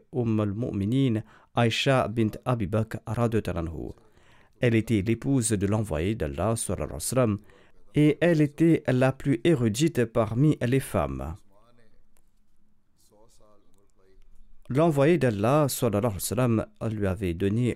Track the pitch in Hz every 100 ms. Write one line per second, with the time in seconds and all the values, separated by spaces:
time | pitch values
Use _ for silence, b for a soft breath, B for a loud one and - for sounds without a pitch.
0 | - 135 117 107 104 98 127 98 98 131
1 | 131 107 b b b - 117 - 139 131
2 | 104 117 107 - 127 120 95 107 110 -
3 | - 110 117 110 95 87 82 76 60 -
4 | b b b b b _ 123 113 107 110
5 | 104 113 135 139 110 104 98 107 107 76
6 | 90 110 76 71 98 113 - 92 76 71
7 | - 131 120 101 b b b - - 147
8 | 151 - 170 160 147 - 165 160 - 127
9 | 131 131 139 - 170 151 117 107 160 123
10 | 113 127 104 113 151 - 120 131 - 101
11 | 71 65 69 82 - - _ - 110 -
12 | - - - _ _ - - _ _ _
13 | _ 104 113 - 107 101 - - 98 _
14 | 95 - - - - - - 123 170 139
15 | 139 175 127 101 110 147 143 - 120 101
16 | 117 95 - 107 127 110 - - 113 107
17 | 98 92 95 82 98 110 123